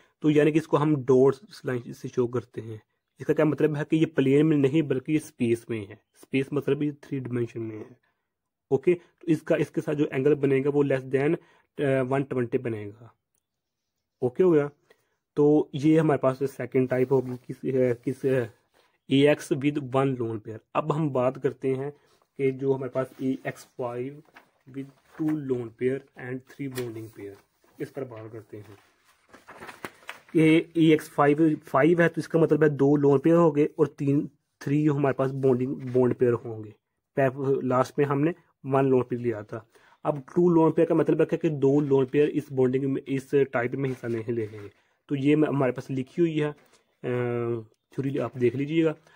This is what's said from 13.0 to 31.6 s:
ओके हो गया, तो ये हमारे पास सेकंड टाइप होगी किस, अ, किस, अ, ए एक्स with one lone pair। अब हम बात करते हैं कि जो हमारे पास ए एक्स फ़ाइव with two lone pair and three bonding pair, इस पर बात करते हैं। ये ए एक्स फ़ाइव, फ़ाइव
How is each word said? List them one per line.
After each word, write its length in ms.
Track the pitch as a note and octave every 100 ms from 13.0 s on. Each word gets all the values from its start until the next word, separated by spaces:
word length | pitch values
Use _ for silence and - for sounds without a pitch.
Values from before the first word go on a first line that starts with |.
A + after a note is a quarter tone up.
| A2+ _ _ _ _ _ _ _ _ _ _ _
ओके 220 | B2+ -
हो 80 | F#3
गया, 180 | D3+ C#3+ - _ _ _ _ _ -
तो 340 | D3 D3+ - D3
ये 220 | D3+ D#3
हमारे 200 | D#3 C3+
पास 260 | C3 C3
सेकंड 460 | C#3 - B2 C3+ B2+
टाइप 220 | B2+ B2+
होगी 260 | C3+ B2+ B2 -
किस, 100 | C3+
अ, 360 | D3 C3 B2+ A#2+
किस, 220 | - B2+ C#3
अ, 220 | C3 A2 _ _ _ _ _ -
ए 160 | C3+ C#3+
एक्स 260 | D3 -
with 240 | D3 C#3+ D3
one 400 | C3 C3 C#3 B2
lone 220 | A2+ A2+
pair। 180 | A2+ A2 _ C#3+
अब 160 | D3+
हम 180 | D3+ D#3
बात 280 | C3 B2+ C3
करते 380 | C3+ B2 C3+ C3
हैं 160 | C#3+ C#3+ _ _ _ -
कि 140 | C3+
जो 220 | C3 C3+
हमारे 180 | C3+ C3 C3
पास 160 | C3 -
ए 160 | C3 C3 C3+
एक्स 180 | - -
फ़ाइव 580 | - B2 B2 C3+ D3 _ - _ _ -
with 180 | C3 C#3
two 440 | _ _ - D#3
lone 380 | D#3 C3+ B2 A2+
pair 300 | - B2+ C3+
and 360 | - - B2+ C3
three 340 | - - C#3
bonding 440 | B2+ A#2+ A2 A2 G#2+
pair, 180 | G2+ G2 _ _ _ -
इस 80 | C#3+
पर 140 | C#3
बात 280 | B2+ A2 A2
करते 260 | A2+ G#2 G#2+
हैं। 200 | G#2 G2 _ _ _ _ _ - - - - - - - - - _ E3
ये 360 | D#3 D#3+ D#3+ E3
ए 160 | D#3+
एक्स 160 | D3+ -
फ़ाइव, 460 | - C#3+ D3 D#3+
फ़ाइव 460 | D3+